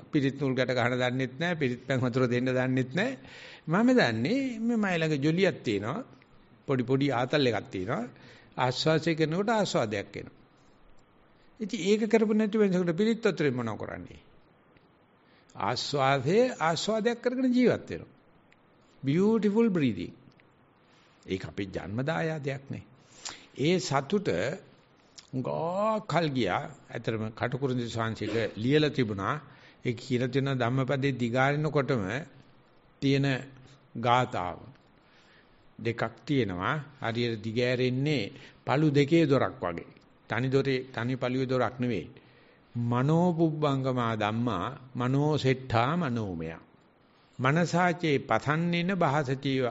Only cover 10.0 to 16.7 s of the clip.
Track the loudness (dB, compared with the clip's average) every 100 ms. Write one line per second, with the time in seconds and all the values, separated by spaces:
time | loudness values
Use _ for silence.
10 | -8 -12 -14 -18 -20 _ _ _ -20 -20
11 | _ _ _ _ -20 -12 -8 -4 2 2
12 | 4 2 4 2 2 2 2 2 0 2
13 | 2 2 0 0 0 0 -4 -6 -8 -10
14 | -12 -18 -20 -20 _ _ _ -20 _ _
15 | _ _ _ _ _ -6 -2 -2 -2 0
16 | 2 2 2 2 2 2 -2